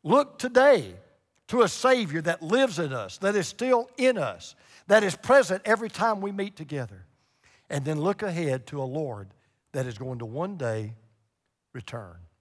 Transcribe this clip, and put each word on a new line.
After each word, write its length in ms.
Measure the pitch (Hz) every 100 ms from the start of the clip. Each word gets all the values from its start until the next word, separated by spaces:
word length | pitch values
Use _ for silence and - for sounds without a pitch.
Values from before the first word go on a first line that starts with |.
Look 360 | 156 254 285 -
today 560 | 254 247 277 233 101 90 _ _ _ _ -
to 120 | 240
a 60 | 175
Savior 540 | - 262 254 190 156
that 200 | 165 165
lives 380 | 165 240 269 165
in 120 | 151
us, 280 | 127 95 -
that 160 | 190 208
is 120 | 175
still 400 | - 254 247 247 -
in 200 | 254 226
us, 380 | 131 90 - _ _ - -
that 160 | 214
is 120 | 202 143
present 460 | - 269 202 190
every 260 | 220 220 226
time 320 | - 226 208
we 100 | 202
meet 240 | 196 202 -
together. 500 | 147 143 117 95 92 _ _ _ _ _ _
And 160 | 143 139
then 160 | 156
look 220 | 175 196
ahead 420 | 208 170 156 131 -
to 140 | 143
a 20 |
Lord 440 | 131 147 147 104 95 _ _ _ _
that 120 | 135 127
is 140 | 110
going 180 | 131 123
to 60 | 117
one 320 | 127 185 190
day 380 | 123 110 107 113 _ _ _ _ _ _ _
return. 440 | 127 - 123 92 85 85 _